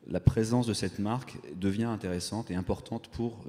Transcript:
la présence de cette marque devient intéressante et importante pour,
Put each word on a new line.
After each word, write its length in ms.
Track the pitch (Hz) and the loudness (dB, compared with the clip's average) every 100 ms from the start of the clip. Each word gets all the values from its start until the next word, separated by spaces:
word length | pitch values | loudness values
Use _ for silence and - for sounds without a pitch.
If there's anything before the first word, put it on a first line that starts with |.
| - | -4
la 120 | 90 | 4
présence 460 | - - 110 123 117 | 6 6 4 4 2
de 80 | |
cette 240 | 101 95 - | 2 0 -2
marque 400 | 101 123 131 - - 85 | -2 -2 -4 -12 -12 -2
devient 240 | 98 101 | 0 2
intéressante 680 | 117 107 95 87 - 104 113 | 0 -2 -2 -2 -2 -4 -4
et 60 | 90 | -2
importante 540 | 92 98 - 113 - | 0 -2 -2 -8 -6
pour, 360 | - 117 110 | -4 -4 -4